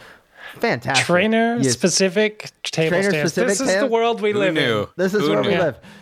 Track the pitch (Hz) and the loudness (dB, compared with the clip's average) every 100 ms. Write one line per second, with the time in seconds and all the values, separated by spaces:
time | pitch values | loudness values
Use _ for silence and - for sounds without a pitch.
0 | - - _ - - - 233 131 131 131 | -20 -20 _ -20 -20 -4 -2 -2 0 0
1 | 123 175 220 226 233 240 131 117 185 - | 2 2 4 2 2 0 0 2 0 2
2 | 190 185 214 214 - - - - 160 175 | 0 2 -2 -2 -16 -12 -6 -2 0 0
3 | 196 156 151 185 170 196 269 190 262 226 | 0 0 -2 0 0 0 0 0 0 2
4 | 233 220 208 208 190 156 131 107 98 - | 0 0 -2 0 0 2 0 0 -2 -2
5 | 185 175 147 208 208 175 165 117 - - | -2 0 2 0 0 0 -2 -4 -16 -20